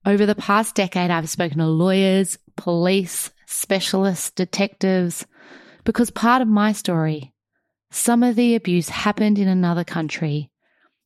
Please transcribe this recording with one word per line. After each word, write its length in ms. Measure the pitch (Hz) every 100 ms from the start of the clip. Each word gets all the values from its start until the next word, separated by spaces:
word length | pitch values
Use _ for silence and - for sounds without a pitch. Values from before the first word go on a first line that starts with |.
| 202
Over 200 | 202 208
the 100 | 208
past 400 | - 202 220 -
decade, 360 | 185 185 180
I've 180 | 170 160
spoken 280 | - 170 147
to 80 | 160
lawyers, 720 | 160 185 190 190 190 190 - _ -
police, 760 | - 170 180 190 180 - - _ -
specialists, 880 | - - 196 - 190 196 175 -
detectives, 920 | - 180 - 202 - 190 185 175 - - _ - - - -
because 280 | - 226 233
part 300 | - 233 254
of 60 | 233
my 240 | 208 214
story, 640 | 214 - 170 160 151 131 _ _ _ _ _ _
some 320 | - - 240
of 140 | 247 226
the 180 | 240 233
abuse 320 | 185 175 160
happened 500 | - 208 208 214 202
in 120 | 190
another 340 | 185 175 170
country, 640 | 170 170 156 - 160 147 139 _ _ _ _ _